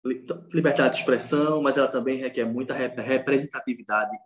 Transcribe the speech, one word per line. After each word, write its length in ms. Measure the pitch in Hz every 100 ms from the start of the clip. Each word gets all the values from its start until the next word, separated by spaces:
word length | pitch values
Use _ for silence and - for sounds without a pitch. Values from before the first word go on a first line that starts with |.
| 127
li-, 180 | 127 - 170 -
liberdade 400 | 165 156 - 131
de 60 | -
expressão, 640 | - 123 - 147 151 156
mas 120 | 139 139
ela 120 | 131
também 300 | 131 120 131
requer 280 | 131 127 113
muita 300 | 120 131 131
rep-, 260 | 127 127
representatividade 1120 | 131 131 135 135 147 131 - 117 107 107 107 123